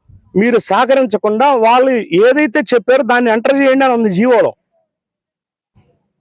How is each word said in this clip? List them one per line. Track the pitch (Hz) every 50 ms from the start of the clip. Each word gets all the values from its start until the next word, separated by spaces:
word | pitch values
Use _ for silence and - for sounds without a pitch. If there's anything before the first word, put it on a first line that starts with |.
| _ _ - - _ _ -
మీరు | 185 214 247 240 208
సేకరించకుండా | - - 190 214 254 240 269 269 262 202 208 196 - 208 214 220 269 285 269
వాళ్ళు | 233 220 226 240 262 262 269
ఏదైతే | 254 226 202 - 165 180 220 254 269 302 302 240 - 302
చెప్పారో | 208 - 247 240 - - 254 269
దాన్ని | 262 220 240 247 247 226
ఎంటర్ | 214 226 226 262 277
చేయండి | 277 277 269 262 269 269
అని | 262 240
ఉంది | 233 226 208
జీవోలో. | 180 180 233 254 240 214 170 120 - _ _ _ _ _ _ _ _ _ _ _ _ _ _ _ _ _ _ _ _ _ _ _ _ _ _ _ _ _ _ _ _ _